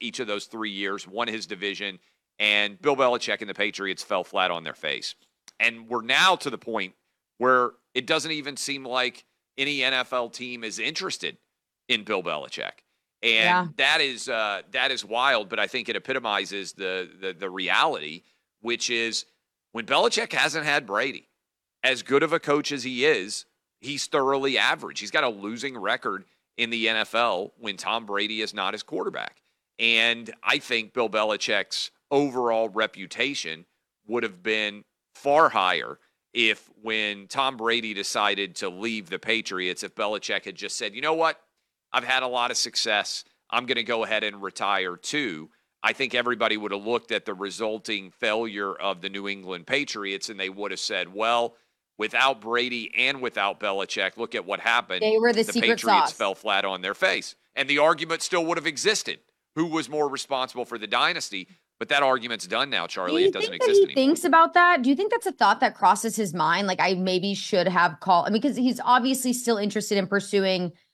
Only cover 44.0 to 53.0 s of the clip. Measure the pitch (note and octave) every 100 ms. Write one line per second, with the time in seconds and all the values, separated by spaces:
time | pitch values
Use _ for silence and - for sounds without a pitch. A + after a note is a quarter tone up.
44 | G#2 G#2+ G#2+ G2+ F#2+ - G2+ G2 F#2 F2+
45 | - D3 B2+ D#2 D#2+ _ _ _ A2 A2+
46 | C3 B2 A#2+ A2+ A2+ G#2+ G#2 G2 G#2 A#2+
47 | - G#2+ - F#2 G2 F2 A2 G#2+ - G#2+
48 | F#2 - A2+ A2 A#2 G2+ G2 - G2 F#2
49 | G2 G2 G2+ G2 F#2 F2 E2 C3+ C#3 G#2+
50 | G2 G2 - G2 F#2+ F#2+ G2+ F#2 - G2
51 | F2 G2 A2 A#2+ A#2 - _ _ _ -
52 | A2 A#2+ C3+ A#2+ A2 A#2+ B2 A#2+ G#2+ A2+